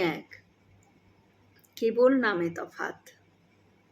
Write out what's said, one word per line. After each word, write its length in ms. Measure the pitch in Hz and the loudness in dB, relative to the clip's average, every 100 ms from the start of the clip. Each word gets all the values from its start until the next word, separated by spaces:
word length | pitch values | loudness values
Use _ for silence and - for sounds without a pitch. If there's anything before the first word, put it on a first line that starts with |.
| 175 143 | 0 -4
এক, 120 | - - _ _ _ - _ _ _ _ _ _ _ _ _ - | -10 -20 _ _ _ -20 _ _ _ _ _ _ _ _ _ -4
কেবল 340 | 226 233 254 269 226 | -2 4 4 4 2
নামে 240 | 175 170 170 | 0 -2 -6
তফাৎ। 420 | - - 175 - - - _ _ _ _ _ _ _ | -12 -10 -10 -10 -20 -20 _ _ _ _ _ _ _